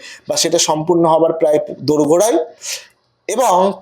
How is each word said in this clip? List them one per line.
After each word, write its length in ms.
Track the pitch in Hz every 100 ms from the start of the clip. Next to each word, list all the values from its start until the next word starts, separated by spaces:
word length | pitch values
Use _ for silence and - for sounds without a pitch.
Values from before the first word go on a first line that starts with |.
| - - -
বা 120 | 147
সেটা 220 | 165 165
সম্পূর্ণ 460 | - 156 156 170 165
হবার 280 | 160 160
প্রায় 260 | 160 156 151 - -
দোরগোড়ায়। 560 | 131 147 143 170 214 302 - - - - - _ _ _ -
এবং 440 | 214 240 180 190 196